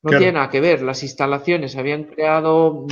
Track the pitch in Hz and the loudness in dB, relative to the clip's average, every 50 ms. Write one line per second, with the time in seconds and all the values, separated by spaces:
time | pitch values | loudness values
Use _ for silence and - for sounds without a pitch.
0 | - 156 151 185 185 185 175 151 135 131 - 135 151 175 165 135 131 131 131 131 | 2 2 4 4 4 2 2 0 -2 0 0 0 2 2 2 2 0 -6 -6 -6
1 | 143 131 - - 143 139 143 143 143 175 175 170 147 131 123 135 143 143 147 151 | -10 -12 -4 -4 -2 -2 -2 -2 -2 -2 -2 -2 -2 -6 -8 -6 -4 -4 -4 -6
2 | 151 151 - - 156 156 156 160 156 160 160 160 165 160 151 143 135 143 | -8 -12 -6 -2 0 0 0 2 2 2 2 4 4 2 0 -2 -8 -8